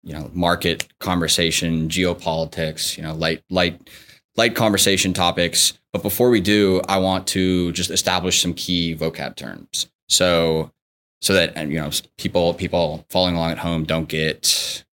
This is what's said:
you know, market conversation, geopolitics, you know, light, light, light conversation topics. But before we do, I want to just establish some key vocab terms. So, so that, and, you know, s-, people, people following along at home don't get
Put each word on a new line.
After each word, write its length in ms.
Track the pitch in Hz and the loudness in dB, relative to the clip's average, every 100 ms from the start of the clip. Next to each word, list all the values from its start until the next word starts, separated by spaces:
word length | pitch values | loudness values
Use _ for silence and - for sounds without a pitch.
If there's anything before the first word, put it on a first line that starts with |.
you 120 | 85 | -12
know, 180 | 78 71 | -12 -8
market 540 | 87 87 87 87 80 - _ | 0 2 2 0 -2 -6 _
conversation, 880 | 95 90 80 - 85 - 85 82 80 | -2 0 0 2 2 0 0 0 -2
geopolitics, 1040 | 82 90 85 85 80 78 - 80 78 - | 0 0 -2 -2 -2 -4 -4 -6 -4 -8
you 80 | - | -6
know, 100 | 80 | -8
light, 300 | 80 82 80 _ | -4 -2 -4 _
light, 400 | 92 87 87 - - - - _ - | 0 0 -2 -20 -20 -20 -20 _ 0
light 180 | 120 | 0
conversation 560 | 117 113 98 101 95 95 | 2 2 4 4 2 0
topics. 640 | 95 87 90 87 - - - _ | 2 0 2 0 2 0 -2 _
But 120 | 98 | -4
before 260 | 101 - 123 | -4 2 4
we 100 | 113 | 4
do, 420 | 90 104 98 92 - | 4 4 4 2 2
I 120 | 98 | 0
want 280 | 95 92 92 | 2 0 -2
to 460 | 98 92 90 87 | 0 2 2 0
just 180 | 85 87 | -2 -4
establish 500 | 82 - 92 90 - | -2 0 0 0 0
some 120 | 90 | 0
key 420 | 80 - 87 82 | -4 -4 -2 -2
vocab 400 | 80 80 78 71 | -2 -6 -4 -10
terms. 560 | - 60 50 - - - _ _ | -10 -14 -14 -10 -8 -8 _ _
So, 640 | - 92 85 82 80 76 _ _ _ _ _ | 2 4 4 2 0 -2 _ _ _ _ _
so 120 | - | 2
that, 180 | 95 82 | 4 4
and, 160 | - 76 | -2 -4
you 80 | 78 | -4
know, 60 | 76 | -2
s-, 140 | - - - | -6 -8 -8
people, 360 | - 87 85 | -2 2 2
people 520 | 85 92 90 80 80 - | 0 -2 0 0 -4 -2
following 260 | 92 90 | 0 2
along 160 | 85 82 | 2 -2
at 60 | 80 | -2
home 260 | 85 82 | -2 -2
don't 240 | 80 82 78 | -2 -2 -2
get 760 | 78 78 - - - - - _ | -2 -2 -2 -2 -2 -4 -10 _